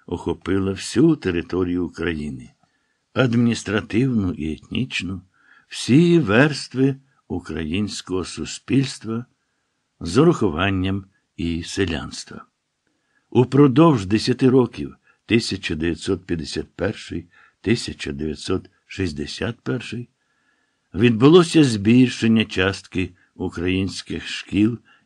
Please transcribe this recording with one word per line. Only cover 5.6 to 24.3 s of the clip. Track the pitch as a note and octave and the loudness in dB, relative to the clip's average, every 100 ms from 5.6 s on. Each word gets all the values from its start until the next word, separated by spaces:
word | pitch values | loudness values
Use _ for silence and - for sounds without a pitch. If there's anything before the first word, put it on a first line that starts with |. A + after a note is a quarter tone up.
| _ | _
всі | - - C3 E3+ E3+ | -8 2 4 6 4
верстви | A2+ G#2+ D3+ C#3 - B2 C3+ C3+ _ _ - | 4 4 4 0 -8 0 0 0 _ _ -10
українського | F2+ - D#2+ D#2 F#2 G2+ - - F#2 E2 | -10 -8 -8 -4 -4 -4 -6 -6 -6 -6
суспільства | - D#2 - - A#2+ C3+ - G#2+ A2+ A#2+ _ _ _ _ _ _ - | -8 -10 -12 -2 0 0 -4 -8 -8 -8 _ _ _ _ _ _ -14
з | E2 G#2 | -2 2
урахуванням | E3+ C#3 G#2 D2+ G2 F#2+ F#2 G2 F#2+ _ _ - | 4 4 0 0 0 0 -2 -2 -6 _ _ -8
і | E2+ E2 | -4 -4
селянства. | E2 - F#2+ D#2 - - - - - _ _ _ _ _ _ _ _ | -6 -4 -2 -2 -8 -12 -16 -18 -20 _ _ _ _ _ _ _ _
Упродовж | - B2+ C3+ C#3+ B2 E3+ B2+ F#2 | 2 4 6 6 6 6 4 2
десяти | G#2+ - B2 C3 | -2 0 2 4
років, | C3 A#2 - C#2 - _ _ - | 4 2 -2 -12 -14 _ _ 0
тисяча | A#2 - F#2+ - D#2+ | 0 0 -6 -6 -4
дев'ятсот | E2+ D#2+ - F#2 F#2 | -4 -4 -4 -4 -4
п'ятдесят | E2+ D2 - - - | -6 -6 -8 -10 -6
перший, | F#2+ - - E2+ E2+ _ _ _ | -6 -6 -10 -12 -12 _ _ _
тисяча | B2 A#2 - - - | -2 -2 -2 -10 -10
дев'ятсот | C#2+ D#2 C#2+ - F#2 - _ _ | -6 -6 -8 -4 -6 -6 _ _
шістдесят | - F#2 D2 D2 - F2+ - | -6 -6 -6 -10 -8 -8 -8
перший, | - B2+ - A#2+ A#2+ _ _ _ _ _ _ _ _ | -8 -8 -8 -12 -14 _ _ _ _ _ _ _ _
відбулося | E2 A2+ A2 C3+ F#3 E3+ E3 | 2 2 6 8 8 6 4
збільшення | C#3+ A2 G2+ B2 B2 - A#2 A2+ G#2 | 4 2 4 6 4 2 2 2 2
частки | - F#2 G2 - - F#2 - _ - | 0 -2 -2 -8 -6 -6 -8 _ -10
українських | F#2 F2 F2 F#2 G2 F#2+ - E2+ | -8 -4 -2 -2 -2 -6 -10 -10
шкіл | - | -10